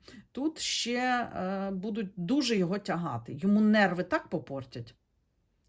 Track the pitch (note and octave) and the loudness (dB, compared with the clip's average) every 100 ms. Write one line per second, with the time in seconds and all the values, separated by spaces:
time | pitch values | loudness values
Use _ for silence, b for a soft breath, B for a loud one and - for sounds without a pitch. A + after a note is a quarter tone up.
0 | B B B B3 D#4 D#4 - - A#3 B3 | B B B -6 -4 -4 -4 -4 -2 0
1 | B3+ B3 - - F#3 G3 G3 G3 G#3+ G#3+ | 0 0 -2 -4 -4 -4 -4 -4 -6 -6
2 | F#3 - E3+ C#4 A#3+ G#3+ E3+ G3+ G3+ E3+ | -6 -6 0 2 2 2 2 -2 -2 -4
3 | D#3+ A#2 B2 C3+ G3 G#3 G#3+ G#3+ G3 F3 | -2 -6 -8 -2 4 6 6 6 6 2
4 | F3 D#4+ - E3 - C3+ B2+ B2 A#2 _ | 0 -2 -2 -6 -6 -10 -10 -12 -14 _
5 | _ _ _ _ _ _ | _ _ _ _ _ _